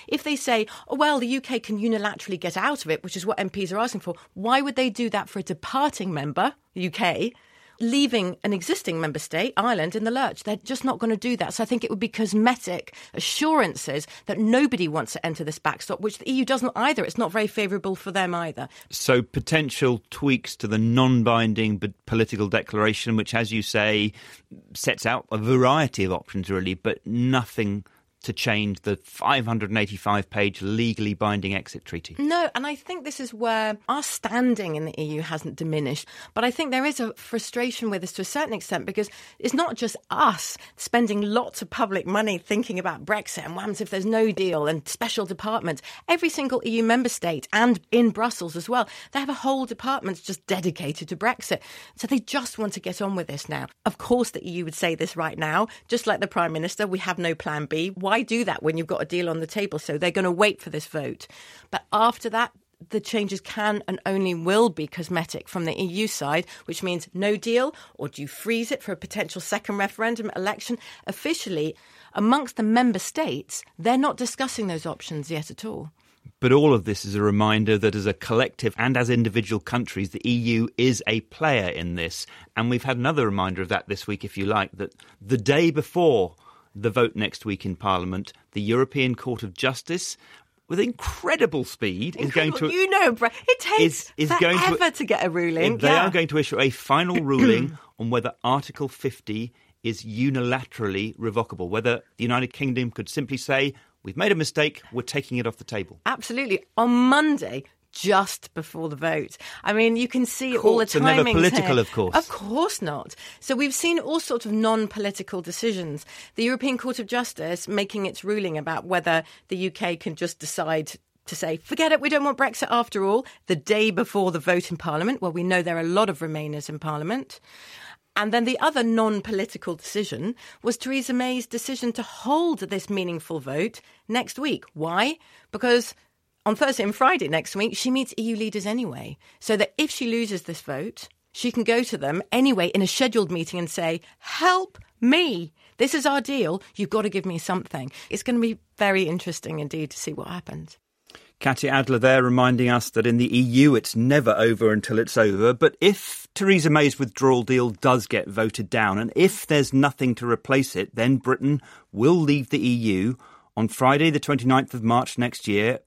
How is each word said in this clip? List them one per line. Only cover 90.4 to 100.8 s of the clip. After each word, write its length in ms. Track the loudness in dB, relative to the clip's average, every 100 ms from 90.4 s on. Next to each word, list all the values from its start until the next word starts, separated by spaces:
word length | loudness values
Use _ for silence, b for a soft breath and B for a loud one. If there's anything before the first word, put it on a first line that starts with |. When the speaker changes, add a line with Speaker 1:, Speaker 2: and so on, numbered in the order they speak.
| b b -4
Speaker 2:
with 100 | -2
incredible 840 | 0 -2 -8 -6 -2 0 0 0
speed, 540 | -6 -4 -4 -2 -4 -4
is 140 | -2
going 160 | 0 0
Speaker 1:
Incredible. 220 | 0 0
Speaker 2:
to 60 | 2
Speaker 1:
You 140 | 4
know, 220 | 4 4
Bra-, 160 | 4 0 0 2
it 120 | 2
takes 200 | 2 4
Speaker 2:
is, 300 | 4 2 -8 -2
is 140 | 2 4
going 180 | 6 6
to 160 | 4 4
Speaker 1:
forever 160 | 2
to 140 | 0 0
get 200 | 0 0
a 40 |
ruling. 480 | 0 0 2 2 4
Speaker 2:
They 100 | 4
Speaker 1:
Yeah. 180 | 4 4
Speaker 2:
are 40 |
going 180 | 2 2
to 100 | 2
issue 220 | 0 2
a 100 | 2
final 460 | 0 0 0 2 0
Speaker 1:
<clears throat> 160 | 2
Speaker 2:
ruling 460 | 4 6 6 2 -6 B B
on 120 | -2
whether 240 | 0 0 -2
Article 460 | 0 0 0 -6 -8
fifty 640 | -4 -6 -6 -6 -6 -6 b b b
is 200 | -6 -6
unilaterally 1120 | -6 -2 0 2 0 -2 -4 -6